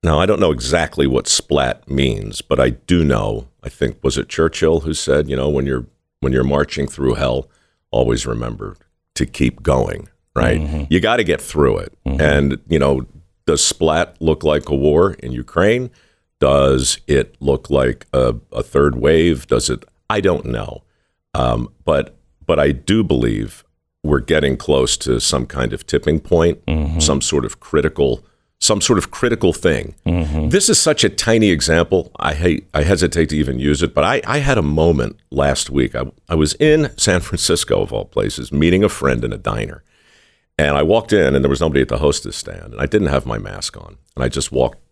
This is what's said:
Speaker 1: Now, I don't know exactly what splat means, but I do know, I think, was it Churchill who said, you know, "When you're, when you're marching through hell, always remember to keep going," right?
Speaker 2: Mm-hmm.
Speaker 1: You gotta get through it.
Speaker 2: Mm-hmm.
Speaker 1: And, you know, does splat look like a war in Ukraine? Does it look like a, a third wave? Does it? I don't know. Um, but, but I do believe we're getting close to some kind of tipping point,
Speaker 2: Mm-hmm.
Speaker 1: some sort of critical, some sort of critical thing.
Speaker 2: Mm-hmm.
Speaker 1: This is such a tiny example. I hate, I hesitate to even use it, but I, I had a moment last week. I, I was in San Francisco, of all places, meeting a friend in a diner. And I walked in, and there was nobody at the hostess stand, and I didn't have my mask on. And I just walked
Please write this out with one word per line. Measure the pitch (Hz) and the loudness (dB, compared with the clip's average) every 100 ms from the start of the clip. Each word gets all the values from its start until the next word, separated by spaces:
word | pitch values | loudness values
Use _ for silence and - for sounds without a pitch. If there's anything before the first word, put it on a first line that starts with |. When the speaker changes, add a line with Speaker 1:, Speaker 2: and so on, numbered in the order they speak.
Speaker 1:
Now, | 85 76 | 2 2
I | 95 | 2
don't | 104 | 2
know | 92 | 2
exactly | 69 58 85 78 - 69 | 0 -2 -2 -2 0 0
what | 64 - | 0 0
splat | - - 73 65 - - | -4 0 0 0 -4 -6
means, | 69 67 52 50 - | -2 0 -2 -8 -12
but | - - | -4 0
I | 64 | 0
do | 60 - 87 | 0 0 2
know, | 78 58 50 53 - _ | 4 2 -2 -6 -10 _
I | - | -16
think, | - 62 - | -4 -6 -2
was | 67 64 | -4 -4
it | - | -6
Churchill | - 80 - 80 82 | 0 0 2 2 2
who | 78 | 0
said, | 78 - 71 73 | -6 0 0 0
you | 65 | -2
know, | 69 | -2
"When | 71 67 | 0 -2
you're, | 64 60 _ _ _ | -4 -8 _ _ _
when | 67 | -2
you're | 64 65 | 0 2
marching | 71 73 - 69 | 0 0 -4 -8
through | - 67 57 | -2 -2 0
hell, | 67 64 67 _ _ _ _ | 0 -2 -6 _ _ _ _
always | 57 62 58 64 | 0 0 0 -4
remember | 57 60 53 50 - _ _ _ - | -6 -6 -8 -12 -16 _ _ _ -6
to | - | -6
keep | - 64 - | -2 -2 -2
going," | - 65 50 50 - _ _ - | -2 0 0 -6 -12 _ _ -2
right? | 58 58 | 0 0
Speaker 2:
Mm-hmm. | 76 78 71 | -2 -6 0
Speaker 1:
You | 82 | 0
gotta | 107 120 92 | 2 0 0
get | 80 | -2
through | - 78 67 50 | -2 0 2 2
it. | 50 _ - | -6 _ -6
Speaker 2:
Mm-hmm. | 67 | 0
Speaker 1:
And, | 76 71 71 65 - | 2 4 2 -2 -2
you | 80 | 0
know, | 69 67 62 - _ _ - | 2 0 -4 -16 _ _ -2
does | 76 | 0
splat | - - 80 78 87 _ | 0 0 0 2 -2 _
look | 80 78 78 | -2 0 0
like | 76 71 | -2 0
a | 71 | 0
war | 71 76 98 - | 2 4 2 0
in | 62 | -10
Ukraine? | 62 62 - 95 120 127 _ _ _ _ _ | -10 -6 0 2 2 -2 _ _ _ _ _
Does | 67 69 67 65 64 - - | 2 4 4 2 0 -4 0
it | 69 62 _ | 0 0 _
look | 67 67 - | -2 -2 0
like | 69 64 58 - | 0 0 -2 -4
a, | 65 64 57 - | 0 0 -2 -8
a | 58 | -10
third | 60 69 71 60 | -4 2 2 2
wave? | 67 80 85 71 60 | 2 4 4 0 0
Does | 62 - | -2 0
it? | 64 - _ _ | -6 -8 _ _
I | 107 | 0
don't | 95 85 - | 0 0 -2
know. | 58 52 - _ _ _ _ _ | -6 -6 -12 _ _ _ _ _
Um, | - 62 57 60 _ | -2 0 0 -4 _
but, | - 73 - - _ _ - | 0 0 0 -10 _ _ -2
but | 78 | 2
I | 73 | 2
do | 67 - 110 | 0 0 0
believe | 92 67 58 53 53 - _ _ _ _ | 2 0 0 -2 -6 -12 _ _ _ _
we're | 76 73 | -2 0
getting | - 78 71 65 | 2 2 2 -2
close | - 69 64 - | 0 2 2 -2
to | - 60 | -2 -2
some | - 67 62 | 0 -2 -4
kind | 67 62 | -4 -4
of | 50 - | -6 -4
tipping | 71 - 78 | -2 0 -2
point, | - 85 85 76 - | 0 2 2 0 -4
Speaker 2:
Mm-hmm. | 78 76 80 | -4 -2 -2
Speaker 1:
some | 78 69 | 0 0
sort | - 76 | 0 -2
of | 57 - | -2 -8
critical, | - 76 73 - 69 58 - _ _ _ | -4 0 0 0 -2 -2 -8 _ _ _
some | - 104 | 0 0
sort | - 107 | 2 2
of | - | 0
critical | - 123 117 92 | -4 -2 0 0
thing. | 80 90 69 - - - | 2 0 0 -4 -8 -4
Speaker 2:
Mm-hmm. | 87 80 76 78 | -2 -2 -2 0
Speaker 1:
This | 156 202 | 2 2
is | - | 2
such | - 147 | 2 2
a | 104 | 0
tiny | - - 113 107 | 0 0 4 4
example. | 85 - 82 85 95 80 - | 2 2 2 2 0 -2 -6
I | - 76 | -6 0
hate, | 87 82 - | 0 0 -2
I | - | -2
hesitate | 76 95 85 - 80 | 0 2 2 2 0
to | 76 | 0
even | 69 62 | -2 0
use | 71 73 | 0 0
it, | 87 | 0
but | - 82 | 0 0
I, | 127 - | 0 -2
I | 139 | -2
had | 139 123 | 0 2
a | |
moment | 73 76 80 76 57 - _ | 2 2 4 4 0 -6 _
last | 67 71 67 - | -2 0 0 -2
week. | 69 62 | 0 -2
I, | 60 65 - _ | -2 -8 -12 _
I | 80 | 0
was | 76 | 0
in | - 151 156 147 - | 2 2 2 0 -2
San | - 90 | 0 0
Francisco, | 87 - - 87 - 50 | 0 -6 -2 -2 0 -2
of | 50 | -2
all | 55 50 | -6 -6
places, | - 50 - 58 | -4 -4 -4 -6
meeting | 69 80 90 104 | 0 2 4 2
a | |
friend | - 69 60 58 | 0 -2 -2 -4
in | |
a | 52 | -6
diner. | 53 53 52 - _ _ _ _ _ _ _ - | -6 -6 -6 -10 _ _ _ _ _ _ _ -2
And | 73 71 | 0 2
I | |
walked | 78 110 117 | 4 2 2
in, | 107 76 67 | 2 4 4
and | |
there | 69 | 2
was | 69 | 0
nobody | 80 69 | 0 2
at | 64 | 0
the | 58 | 0
hostess | 76 69 - - | 0 -2 -6 -14
stand, | - 50 50 | -14 -14 -16
and | 57 | -6
I | 67 | -2
didn't | 107 92 | 0 2
have | 69 64 | -2 -2
my | 55 | -8
mask | 50 50 - - | -8 -10 -12 -12
on. | 50 50 _ - | -20 -20 _ -6
And | |
I | 62 | -4
just | 69 65 | -4 -6
walked | 65 62 - _ | 0 -2 -2 _